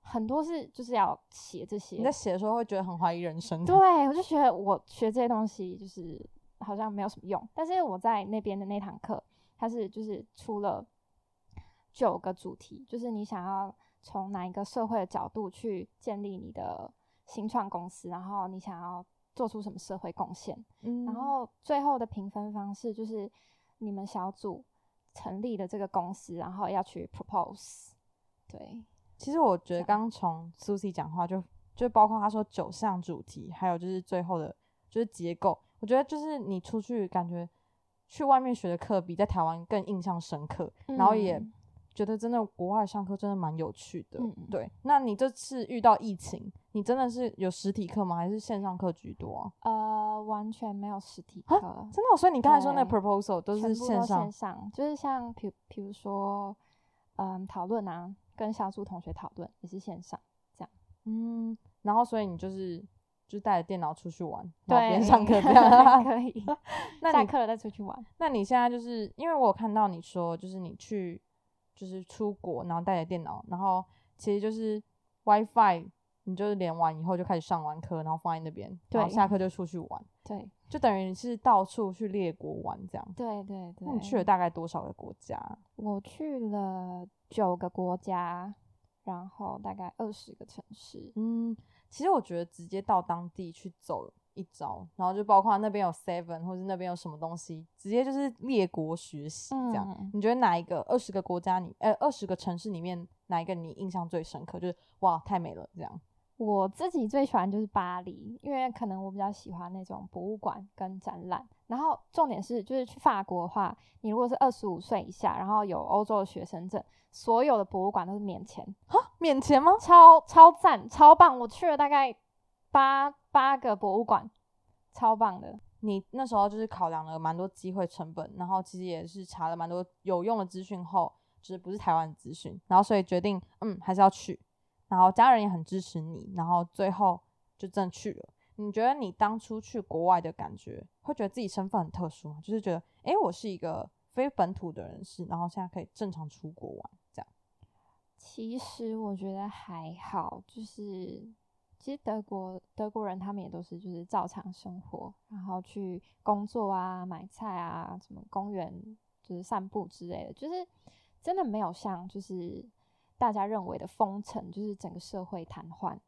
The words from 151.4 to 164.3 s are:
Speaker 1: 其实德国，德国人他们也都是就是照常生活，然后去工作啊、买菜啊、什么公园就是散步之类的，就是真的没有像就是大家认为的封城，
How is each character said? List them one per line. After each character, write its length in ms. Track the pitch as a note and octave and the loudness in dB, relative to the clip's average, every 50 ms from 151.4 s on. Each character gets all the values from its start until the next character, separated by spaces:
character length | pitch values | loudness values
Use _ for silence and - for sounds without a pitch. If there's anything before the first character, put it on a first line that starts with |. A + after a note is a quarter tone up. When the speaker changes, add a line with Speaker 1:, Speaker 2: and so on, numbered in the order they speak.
| _ _ _ _ _ _ _ _ | _ _ _ _ _ _ _ _
Speaker 1:
其 120 | _ - | _ -12
实 80 | C#4 C#4+ _ | -12 -10 _
德 160 | - A3 A3 | -6 -6 -6
国， 400 | G#3 _ G3+ G3 F#3+ F#3 F#3 F#3 _ _ _ | -8 _ -10 -10 -10 -10 -14 -16 _ _ _
德 160 | - A3 G#3+ | -10 -10 -8
国 160 | G#3 A3+ G#3+ | -6 -6 -6
人 120 | G3+ F#3 F#3+ | -6 -8 -8
他 140 | F#3 F#3+ G3+ | -8 -8 -8
们 100 | G3+ F3+ | -10 -10
也 60 | - | -10
都 140 | G#3 G3 F3+ | -12 -14 -14
是 160 | _ F#3 F3 | _ -16 -16
就 120 | G3 F#3+ | -14 -12
是 140 | F3+ E3+ E3+ | -12 -12 -12
照 220 | F3+ - G3+ E3+ | -6 -4 -4 -4
常 260 | F3 - G3 F#3 F#3 F#3 | -4 -10 -12 -14 -14 -16
生 260 | - - F#3+ F3 F#3 | -16 -16 -16 -16 -16
活， 320 | - - - - - - G3+ _ _ _ | -16 -16 -14 -14 -14 -14 -18 _ _ _
然 120 | G#3+ G3+ F#3 | -16 -14 -10
后 180 | G3 F#3 F#3 F#3 | -8 -8 -10 -10
去 400 | - - G#3 G3+ F#3 F3+ F3+ _ _ _ _ _ | -10 -12 -10 -10 -10 -10 -12 _ _ _ _ _
工 240 | - G#3 G3+ G#3 | -2 -2 -2 -2
作 240 | G#3+ - A#3+ G#3+ G3 | -6 -6 -4 -4 -2
啊、 360 | F#3+ F#3 F3+ F#3 F#3 F#3 F3+ | -2 -4 -4 -6 -8 -10 -10
买 200 | F3+ F3+ - - | -12 -12 -14 -14
菜 300 | G3+ _ - A3 G#3+ F#3+ | -18 _ -14 -12 -10 -8
啊、 420 | F3+ F3 E3+ E3+ E3 E3 - F3+ F#3 | -8 -8 -8 -8 -10 -10 -12 -14 -16
什 160 | - _ G3+ | -18 _ -20
么 80 | G3 - _ | -20 -20 _
公 240 | - G3 G3 G#3 G#3 | -8 -8 -6 -6 -6
园 180 | F#3+ E3+ D#3+ - F3 F#3+ A3 A3 _ _ _ _ _ _ | -8 -8 -8 -10 -16 -18 -18 -20 _ _ _ _ _ _
就 120 | _ F3+ | _ -14
是 80 | F3 F#3 | -14 -8
散 240 | - A#3+ G3+ F#3 | -6 -6 -6 -6
步 220 | G3 - G#3+ F#3 F3 | -6 -6 -8 -8 -8
之 200 | - - F#3 E3+ | -12 -16 -14 -12
类 180 | F3 E3 E3 | -10 -10 -12
的， 60 | - - | -12 -16
就 120 | _ - D4+ E4+ | _ -12 -10 -8
是 160 | F4+ F4+ _ _ _ _ - _ _ _ _ _ _ _ | -8 -10 _ _ _ _ -20 _ _ _ _ _ _ _
真 120 | E4 F4+ | -4 -2
的 80 | F#4+ F4+ | -2 -2
没 180 | B3 G#3 G#3+ | -2 -2 -4
有 120 | G#3 E3+ F3 | -4 -4 -6
像 340 | - - G3 F#3+ E3+ F3+ | -8 -8 -8 -8 -8 -10
就 140 | F#3 - G3+ | -12 -14 -14
是 420 | F#3+ - F#3+ F3+ F3 F3 - - - A#3+ _ _ _ _ _ _ _ _ _ _ | -12 -10 -10 -10 -10 -10 -12 -14 -16 -20 _ _ _ _ _ _ _ _ _ _
大 120 | - A#3 | 0 0
家 160 | G#3 G#3+ G3 | 0 0 -2
认 200 | G3+ A3 G#3+ F#3 | -2 -4 -6 -6
为 120 | F3+ - - | -6 -10 -10
的 80 | - | -12
封 340 | - - _ - G3 G3 G3+ | -14 -2 _ -2 -2 -2 -10
城， 300 | G#3 - | -12 -10